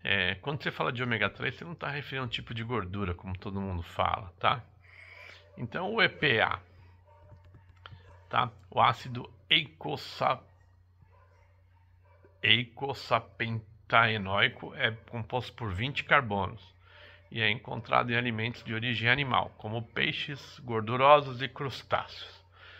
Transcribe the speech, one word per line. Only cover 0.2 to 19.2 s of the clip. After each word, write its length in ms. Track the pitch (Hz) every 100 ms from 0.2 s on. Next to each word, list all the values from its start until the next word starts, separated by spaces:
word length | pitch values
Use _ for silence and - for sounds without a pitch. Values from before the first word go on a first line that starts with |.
| 90 95
quando 240 | 143 151
você 120 | 170
fala 180 | - 156
de 140 | 123
ômega 260 | 123 110 104
três, 240 | - 127
você 100 | 123
não 120 | 170 165
tá 120 | 147
referindo 340 | 143 131 135
a 20 | 123
um 20 |
tipo 240 | - -
de 120 | 113
gordura, 500 | 113 120 90 98 95
como 240 | 85 92 92
todo 220 | 104 98
mundo 220 | 98 90
fala, 520 | - - 92 - 95 -
tá? 240 | 113 117 - - - - - - - - - -
Então 380 | 123 - 190
o 80 | 220
E 60 | 180
P 320 | - 147 110
A, 180 | 90 - - - - - _ - - - - - - - - - - - -
tá? 220 | - 120 - -
O 120 | 117
ácido 520 | 117 120 127 120 - - -
eicosa-, 920 | 160 156 - 151 135 - - 139 127 - _ _ _ _ _ _ - - _ _ _ _ _ _ _ _ _ - _
eicosapentaenoico 2250 | 110 113 120 - 139 127 - 113 - - 113 113 - - - 117 117 107 95 98 123 - 160
é 160 | 147 120 113 -
composto 420 | 117 110 123 -
por 180 | - 110
vinte 320 | 92 131 -
carbonos 720 | - 147 120 101 90 - - _ - - - - -
e 120 | 117
é 80 | 110
encontrado 600 | 113 - 123 113 127 123
em 60 | 117
alimentos 480 | 123 110 117 120
de 80 | -
origem 380 | 110 123 110 117
animal, 400 | 135